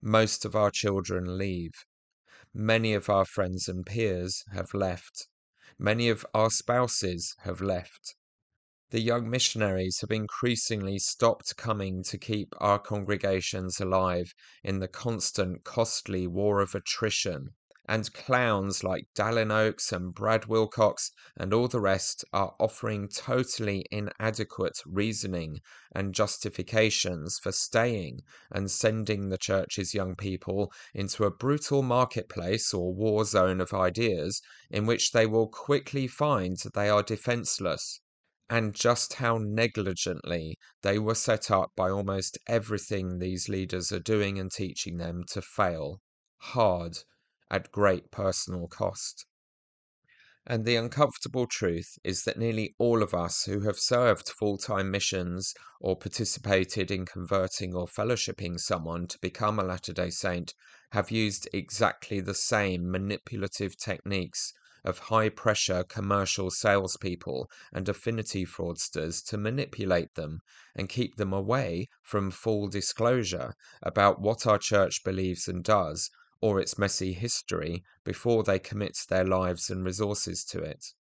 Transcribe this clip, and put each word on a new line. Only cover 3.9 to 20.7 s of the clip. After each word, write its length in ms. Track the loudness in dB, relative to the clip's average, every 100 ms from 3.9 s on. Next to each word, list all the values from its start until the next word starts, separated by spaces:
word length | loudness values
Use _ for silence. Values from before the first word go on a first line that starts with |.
| 0 0 0 -2 -6 -8
have 220 | -8 -4
left. 540 | 0 0 -2 -8 -16 -16 _ _ _ -20 _
Many 300 | 0 2 2
of 180 | 2 0
our 160 | 2 4
spouses 840 | 2 0 2 2 0 -2 -2 -6 -10
have 160 | -8 -4
left. 560 | 0 -2 -4 -16 -18 -18 _ _ _ _ _ _ _
The 100 | -2
young 280 | 2 0 0
missionaries 720 | 0 0 2 0 2 0 -2
have 100 | -2
increasingly 880 | -2 -2 -2 0 0 0 -2 -2 -2
stopped 560 | -4 4 4 4 -4 -8
coming 480 | -4 -2 -2 -4
to 140 | -6 -8
keep 360 | -4 -4 -4 -2
our 200 | 2 2
congregations 1040 | 2 -4 -2 0 2 0 0 -4 -4 -4
alive 500 | 0 2 2 0 -2 -10 -20 -14
in 160 | -4 -4
the 80 | -4
constant, 800 | -6 -4 -2 -2 0 -2 -2
costly 640 | -6 -2 0 0 -4 -2 -2
war 320 | 0 2 4
of 160 | 2 -2
attrition, 720 | -4 -2 0 0 -2 -4 -8 -16 _ _ -4
and 240 | -2 -2
clowns 720 | -10 0 2 4 2 0 -2
like 240 | -2 -2 -4 -2
Dallin 340 | 2 2 2
Oaks 400 | 4 2 2 -4
and 240 | -4 -6
Brad 320 | -2 2 2 4
Wilcox 640 | 2 2